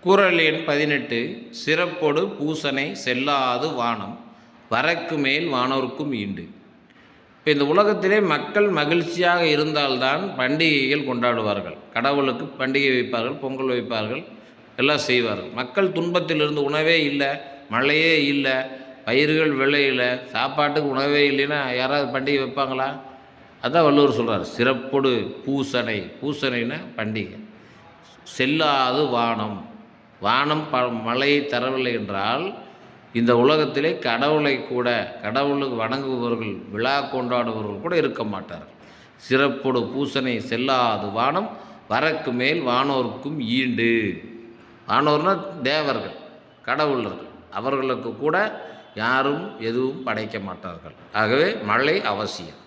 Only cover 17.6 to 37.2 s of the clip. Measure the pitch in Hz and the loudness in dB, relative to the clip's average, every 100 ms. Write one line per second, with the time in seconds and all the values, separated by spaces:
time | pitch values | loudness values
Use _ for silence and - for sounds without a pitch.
17.6 | - 110 139 151 165 160 143 143 135 131 | -4 0 2 4 4 4 2 0 0 0
18.6 | - - - - - 127 147 156 156 139 | -2 -12 -16 -12 0 2 4 4 2 2
19.6 | 135 143 139 131 123 123 - 110 135 135 | 2 4 2 2 0 -2 -4 -2 -2 0
20.6 | 147 147 143 135 139 147 143 139 143 147 | 0 2 0 0 2 4 4 2 0 0
21.6 | 135 123 131 147 135 135 135 143 131 139 | -2 -2 0 0 0 -2 0 0 0 -2
22.6 | 135 131 131 143 - - - - - - | -2 -2 -4 -6 -14 -20 -20 -20 -20 -6
23.6 | 123 160 156 143 143 120 117 104 - - | 0 4 6 6 6 4 0 0 -2 0
24.6 | 120 127 - 139 135 120 101 - - 139 | 2 2 0 2 2 2 -2 -6 -4 -2
25.6 | 135 123 117 107 87 - 139 147 135 120 | 0 -2 -2 -4 -6 -8 -6 -2 -2 -2
26.6 | 117 151 - - 110 107 92 - - - | -2 -6 -10 -6 -4 -4 -6 -10 -18 -20
27.6 | - - - - - - - - 131 156 | -20 -20 -20 -20 -20 -20 -18 0 0 2
28.6 | 151 139 127 131 147 120 117 110 107 98 | 2 2 2 2 2 2 0 0 -4 -6
29.6 | - - - - - - 98 120 147 151 | -12 -20 -20 -20 -20 -4 0 2 2 0
30.6 | 151 131 123 117 113 123 139 147 143 123 | 0 0 0 -2 -2 0 2 2 0 -2
31.6 | 127 131 127 117 101 98 104 131 190 - | -2 -2 -2 -2 -4 -2 -2 -2 -4 -10
32.6 | - - - - - 117 117 120 127 156 | -18 -20 -20 -20 -6 0 4 6 6 4
33.6 | 147 139 156 160 127 117 143 151 147 131 | 2 0 0 0 -2 2 2 4 2 0
34.6 | 117 123 120 120 95 - 104 123 143 143 | -2 -2 0 0 -2 -8 -4 0 0 0
35.6 | 139 117 110 135 135 127 120 113 110 95 | -2 -2 -2 -2 -4 -2 -2 -2 -4 -8
36.6 | - 101 123 143 139 131 | -8 -2 0 0 0 -4